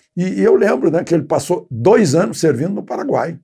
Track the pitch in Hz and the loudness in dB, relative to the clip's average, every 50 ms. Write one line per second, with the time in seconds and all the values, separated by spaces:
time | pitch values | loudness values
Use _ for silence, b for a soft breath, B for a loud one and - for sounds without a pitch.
0 | _ _ _ 175 180 185 196 196 190 220 - - 202 202 247 - - 170 147 170 | _ _ _ -4 -4 -2 -2 0 2 4 4 4 4 2 0 0 0 0 0 0
1 | - - 165 165 - - 165 139 - - 175 175 - - 131 110 120 185 226 247 | 0 0 -2 -2 0 0 -2 -2 -2 -2 -4 -4 -6 -8 -6 0 2 4 4 6
2 | 214 143 127 165 196 226 196 - - 160 139 117 147 190 202 208 185 - - - | 4 4 2 2 0 0 -2 -2 0 0 0 0 -2 -4 -4 -6 -8 -8 -8 -8
3 | - 277 - - 117 165 165 - | -4 -2 -2 -2 -2 -4 -8 -12